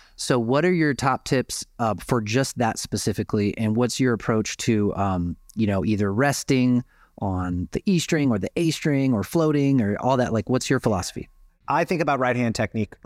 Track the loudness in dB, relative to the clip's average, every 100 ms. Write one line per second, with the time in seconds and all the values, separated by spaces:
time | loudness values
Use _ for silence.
0 | -20 -6 0 0 2 2 2 2 2 0
1 | -2 -2 0 -2 0 -8 -10 -4 -2 -2
2 | -2 -2 0 0 0 0 -2 -2 -6 -4
3 | -2 -4 -2 0 0 0 0 0 0 0
4 | 0 0 0 0 -2 -4 0 2 2 0
5 | -2 -2 -4 -6 -10 -2 0 0 0 0
6 | 0 2 0 0 0 2 2 2 -2 _
7 | _ -8 -4 -2 -2 -4 -4 -4 0 0
8 | 2 0 2 0 -2 -2 -2 0 0 2
9 | 2 0 0 0 2 2 2 2 2 0
10 | 0 2 2 0 0 -2 0 0 0 0
11 | -4 -10 -14 -18 -20 _ -2 -2 0 0
12 | 0 0 0 0 0 -2 -2 -4 -6 -6